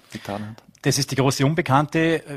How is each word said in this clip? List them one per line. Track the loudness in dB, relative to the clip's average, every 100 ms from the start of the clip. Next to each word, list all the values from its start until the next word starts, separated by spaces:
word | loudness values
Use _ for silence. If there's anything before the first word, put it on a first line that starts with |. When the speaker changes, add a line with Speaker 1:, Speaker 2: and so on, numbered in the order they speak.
| -16
Speaker 1:
getan | -14 -10 -8 -10
hat? | -14 -20 _
Speaker 2:
Das | 0 0
ist | 0
die | 0
große | 2 2
Unbekannte. | 0 0 2 2 2 0 2 0 -4